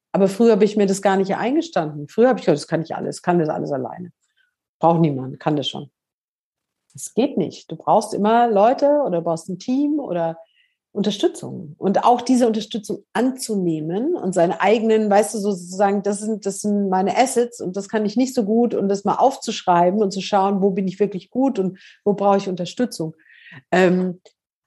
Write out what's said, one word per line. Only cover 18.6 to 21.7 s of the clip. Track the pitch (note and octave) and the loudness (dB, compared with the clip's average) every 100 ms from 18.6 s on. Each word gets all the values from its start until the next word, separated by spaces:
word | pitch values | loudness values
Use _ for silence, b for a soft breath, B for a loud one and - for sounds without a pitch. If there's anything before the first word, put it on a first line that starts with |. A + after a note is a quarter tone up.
| A#3+ | 2
und | - G3 | 0 -2
das | G3 | 0
mal | G3+ - | 0 2
aufzuschreiben | B3+ - - G#3+ - F3 F3 G#3 | 2 2 -6 -4 2 4 4 2
und | G3+ | 0
zu | F#3+ | -2
schauen, | F#3 G3+ G3 G3+ | 0 2 2 2
"Wo | G3 | 0
bin | F#3 F#3+ | 0 -2
ich | F3+ | -2
wirklich | G3+ F#3+ - | -2 -4 -6
gut | B3 C4+ A3 | -2 0 0
und | F#3+ | -4